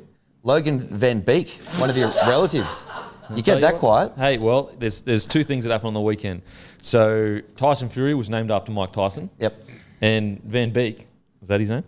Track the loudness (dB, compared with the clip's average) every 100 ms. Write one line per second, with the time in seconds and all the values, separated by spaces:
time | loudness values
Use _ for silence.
0 | -20 _ _ _ 0 0 2 -2 -4 0
1 | 0 0 2 0 0 -12 -10 -2 0 2
2 | 0 2 2 4 2 0 -4 -8 -12 -16
3 | -16 -18 -10 -2 2 4 4 4 4 4
4 | 2 0 0 2 2 2 0 -6 -6 -4
5 | 0 0 2 0 0 -2 -2 -2 -2 -2
6 | -2 -2 -6 -10 -14 -20 -20 -12 0 4
7 | 4 4 0 -4 -8 -2 0 0 -2 -2
8 | 0 0 -2 -4 -2 -2 -2 -6 -4 -2
9 | -2 -4 -12 -4 -4 -4 -20 -20 -18 -2
10 | 2 2 0 -6 -4 -2 0 0 -2 -4
11 | -20 _ _ _ -2 0 0 -4